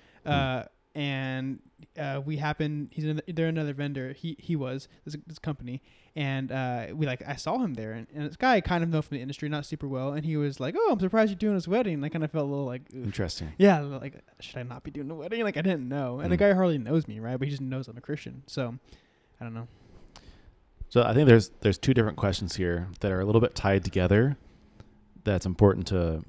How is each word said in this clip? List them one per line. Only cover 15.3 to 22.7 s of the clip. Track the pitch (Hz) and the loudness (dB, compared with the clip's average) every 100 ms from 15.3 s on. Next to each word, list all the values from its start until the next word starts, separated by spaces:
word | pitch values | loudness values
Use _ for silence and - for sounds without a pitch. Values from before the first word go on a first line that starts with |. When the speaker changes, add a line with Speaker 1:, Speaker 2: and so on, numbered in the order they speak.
| 226 | -2
Speaker 2:
Like, | 214 165 | -2 0
I | |
didn't | 175 170 123 | 0 0 -2
know. | 143 131 127 | -4 -4 -4
And | 170 | 0
the | 175 | 4
Speaker 1:
Hmm. | |
Speaker 2:
guy | 202 | 6
hardly | 185 185 151 | 6 4 2
knows | 113 160 151 | 2 0 0
me, | 107 | -4
right? | 113 127 | -6 -2
But | 139 | -2
he | |
just | 139 | -4
knows | 135 131 131 | -4 -6 -8
I'm | 113 | -12
a | |
Christian. | - 147 - 131 - | -8 -8 -8 -14 -10
So, | - 123 123 - - _ _ _ _ | -6 -6 -6 -14 -20 _ _ _ _
I | |
don't | 120 | -12
know. | 113 117 - - - - - - - - _ _ _ - | -10 -12 -18 -20 -20 -20 -20 -20 -20 -20 _ _ _ 0
Speaker 1:
So | 123 | 2
I | 117 | 4
think | 117 147 | 6 10
there's, | 113 107 - | 10 8 0
there's | 107 95 | 0 2
two | - | 2
different | 123 107 - | 4 2 0
questions | 101 92 92 | -2 0 -4
here | - 87 | -2 0